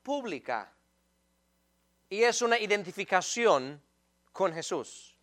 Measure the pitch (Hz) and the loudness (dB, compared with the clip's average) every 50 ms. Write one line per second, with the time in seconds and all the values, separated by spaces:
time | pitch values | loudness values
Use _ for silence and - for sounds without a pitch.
0 | _ 262 285 285 247 220 156 120 - - 120 110 98 - _ _ _ _ _ _ | _ -6 -6 -6 -4 -6 -8 -8 -6 -6 -6 -8 -8 -12 _ _ _ _ _ _
1 | _ _ _ _ _ _ _ _ _ _ _ _ _ _ _ _ _ _ _ _ | _ _ _ _ _ _ _ _ _ _ _ _ _ _ _ _ _ _ _ _
2 | _ _ 190 208 233 240 226 - 247 233 233 233 214 190 208 208 180 180 - 196 | _ _ 0 2 4 4 4 2 2 2 2 2 2 0 0 0 0 -6 -8 -8
3 | 190 - 190 185 170 - - 233 233 214 160 135 127 135 147 147 _ _ _ _ | -2 0 0 0 0 0 -2 2 4 4 4 4 2 -4 -10 -14 _ _ _ _
4 | _ _ _ _ _ _ _ - 190 180 160 165 151 - 185 147 107 - - - | _ _ _ _ _ _ _ -2 -2 -2 -2 -6 -6 -6 -6 -6 -6 -8 -14 -20
5 | - - _ _ | -20 -20 _ _